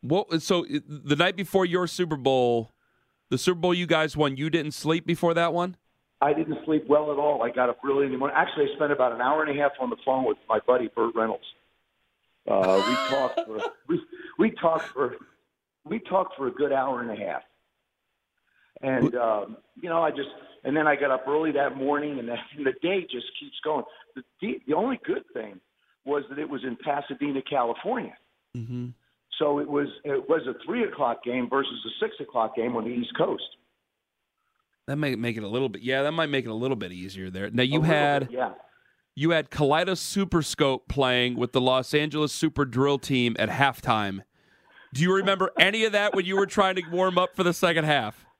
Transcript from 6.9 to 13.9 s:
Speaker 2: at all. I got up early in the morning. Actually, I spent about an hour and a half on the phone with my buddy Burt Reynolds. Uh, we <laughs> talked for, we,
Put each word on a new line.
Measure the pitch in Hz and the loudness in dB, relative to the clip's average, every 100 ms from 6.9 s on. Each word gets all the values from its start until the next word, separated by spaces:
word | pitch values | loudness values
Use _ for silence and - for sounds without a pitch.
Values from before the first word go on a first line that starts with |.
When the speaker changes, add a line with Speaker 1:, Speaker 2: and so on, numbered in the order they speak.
| 147 151 | 2 4
Speaker 2:
at | 143 | 0
all. | 147 143 | 0 2
I | 117 | 0
got | 120 123 | 0 0
up | 117 139 | 0 0
early | 139 143 | 2 2
in | |
the | 127 | 0
morning. | 135 117 | 0 2
Actually, | 175 - 139 | 0 2 -2
I | - | 0
spent | 151 | 0
about | 139 127 | 2 2
an | 117 | 2
hour | 127 151 | 0 0
and | 156 143 | 0 0
a | |
half | 143 - | 0 0
on | 127 | -6
the | 113 - | -4 0
phone | 131 127 | 0 2
with | 107 - | -2 0
my | 107 - | 0 4
buddy | 123 110 - | 2 2 0
Burt | 113 113 | 0 0
Reynolds. | 110 104 - - _ _ _ _ _ _ _ _ - | -2 -2 -10 -20 _ _ _ _ _ _ _ _ 0
Uh, | 101 95 95 101 | 2 6 4 4
we | 127 | 0
<laughs> | 131 135 | 0 0
talked | 127 - 339 | 0 -2 -6
for, | 110 466 - | -4 -6 -8
we, | - | -4